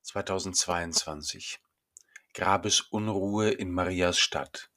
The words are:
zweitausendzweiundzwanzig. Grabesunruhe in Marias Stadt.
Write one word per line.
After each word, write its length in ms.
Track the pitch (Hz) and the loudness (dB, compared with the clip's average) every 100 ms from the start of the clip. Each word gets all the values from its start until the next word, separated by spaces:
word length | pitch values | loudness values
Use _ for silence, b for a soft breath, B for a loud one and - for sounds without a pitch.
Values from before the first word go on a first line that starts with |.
zweitausendzweiundzwanzig. 1600 | - 101 98 95 92 90 - 85 85 80 - 76 76 92 - - _ _ _ - B B B | -6 -6 -2 -2 0 -2 0 0 0 -2 -4 -8 -8 -10 -10 -12 _ _ _ -20 B B B
Grabesunruhe 1160 | - 95 98 104 - - 107 107 98 98 104 107 | -2 2 2 4 2 2 -4 -2 0 0 2 2
in 240 | - 95 | 2 -2
Marias 440 | 90 90 90 90 90 | 0 0 2 2 4
Stadt. 540 | - - - - - | 2 0 -6 -12 -16